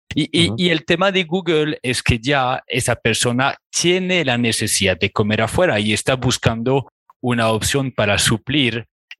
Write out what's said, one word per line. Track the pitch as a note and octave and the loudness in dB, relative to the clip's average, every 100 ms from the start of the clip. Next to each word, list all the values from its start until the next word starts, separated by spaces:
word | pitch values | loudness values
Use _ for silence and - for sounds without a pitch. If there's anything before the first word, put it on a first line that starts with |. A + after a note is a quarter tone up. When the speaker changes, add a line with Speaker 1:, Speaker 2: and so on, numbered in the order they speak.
| - | -8
Speaker 1:
Y, | - D#3 | -4 -2
y, | D3+ E3 | 0 0
Speaker 2:
Ujú. | A2+ | 2
Speaker 1:
y | F#3 | 0
el | E3 | 0
tema | - E3+ F#3+ | 0 0 2
de | F#3 | 0
Google | E3+ F3+ E3+ D#3 D3+ D3 | -2 -2 0 0 0 -2
es | C3 B2+ | -4 -2
que | - A#2+ | 0 0
ya | A2+ C#3+ B2+ C3 - | 0 0 0 -2 -4
esa | - A#2+ A#2 | -2 -2 0
persona | A#2+ G#2+ B2+ A#2+ C3+ - _ | 0 0 0 0 0 -2 _
tiene | - E3+ F3+ F#3 F3+ | -2 2 2 0 0
la | C#3 A#2+ | 0 0
necesidad | A#2 A2 G#2+ - F#2+ F#2 | 0 0 -2 0 0 0
de | G2+ | -2
comer | - G#2 G#2+ | 0 0 0
afuera | A2 - F3+ A2 | 0 2 2 2
y | G#2+ | 0
está | G#2 - C3 | -2 0 0
buscando | B2+ A2+ - A2+ A#2 C3+ - _ _ _ | 0 -2 -2 -2 0 0 -2 _ _ _
una | B2 A#2+ A2+ | -2 0 0
opción | A2 - C#3 C3+ | 0 0 -2 -2
para | - G#2 G2+ | 0 0 2
suplir | - A2+ - C#3+ B2 A#2 A2+ _ _ - | 2 0 0 0 0 -2 -8 _ _ -4